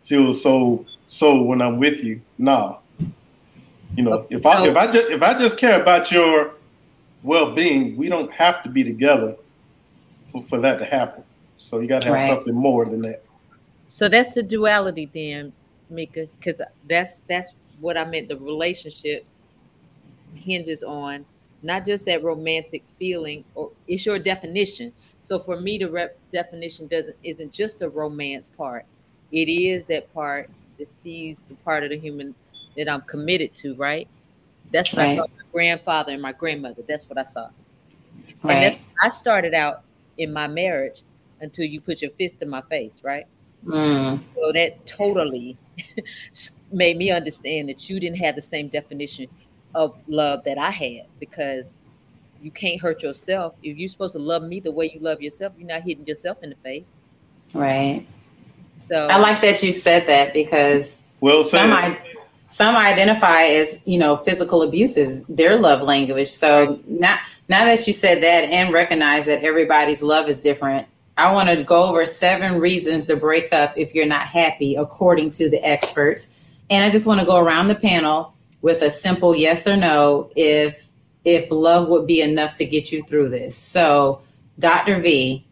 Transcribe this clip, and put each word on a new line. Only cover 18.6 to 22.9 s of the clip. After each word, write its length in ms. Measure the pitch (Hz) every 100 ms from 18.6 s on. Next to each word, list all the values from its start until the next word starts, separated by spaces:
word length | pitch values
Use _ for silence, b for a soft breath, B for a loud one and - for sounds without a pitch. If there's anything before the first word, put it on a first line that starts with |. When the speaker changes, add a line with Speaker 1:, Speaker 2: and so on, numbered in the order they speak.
| 170 180 156 - 147 147 - _ _ _ _ _ _ _ _ _ _ -
Speaker 2:
hinges 480 | 185 180 165 156
on 420 | - 147 143 143 147 _ _ _
not 220 | 156 185 196
just 200 | 202 196
that 180 | 170
romantic 600 | 160 156 160 160 160 165
feeling, 560 | _